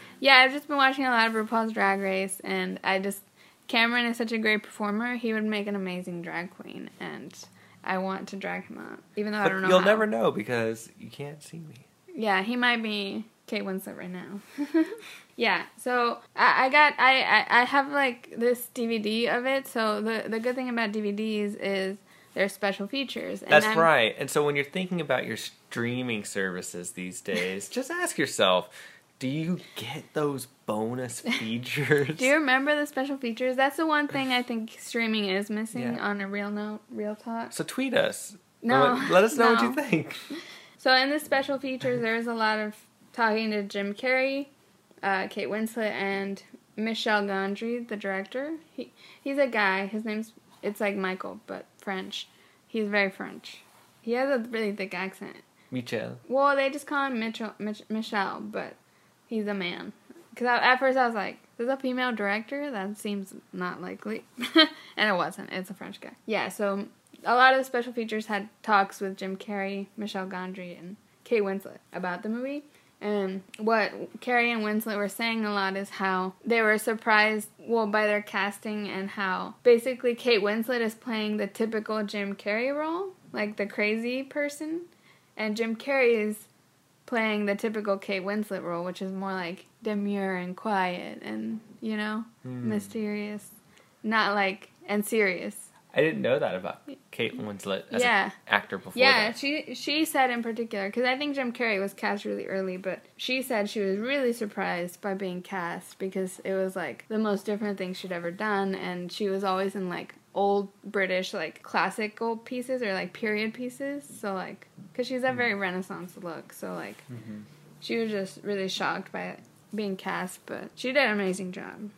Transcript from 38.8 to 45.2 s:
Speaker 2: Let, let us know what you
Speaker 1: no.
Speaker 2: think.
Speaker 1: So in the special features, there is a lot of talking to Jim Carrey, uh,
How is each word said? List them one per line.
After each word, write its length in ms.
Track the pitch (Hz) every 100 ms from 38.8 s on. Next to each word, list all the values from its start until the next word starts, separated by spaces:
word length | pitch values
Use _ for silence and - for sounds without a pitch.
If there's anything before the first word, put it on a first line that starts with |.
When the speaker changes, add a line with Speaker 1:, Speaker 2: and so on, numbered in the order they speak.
| 254 247
Speaker 2:
Let, 60 | 185
let 140 | 180
us 140 | 220 269
know 160 | 233
what 80 | 233
you 120 | 233
Speaker 1:
no. 100 | 269
Speaker 2:
think. 340 | 269 165 - - - 311 - - - -
Speaker 1:
So 160 | 262
in 180 | 254 269
the 80 | 302
special 360 | 294 277 277 269
features, 420 | 269 254 262 247
there 160 | 226 226
is 100 | 233
a 60 |
lot 260 | 233 220 214
of 160 | 214 - - _ _
talking 380 | - 226 214 220
to 120 | 208
Jim 300 | 202 202 202
Carrey, 540 | 202 254 254 269 269 277 _ _ _ _ -
uh, 260 | 196 190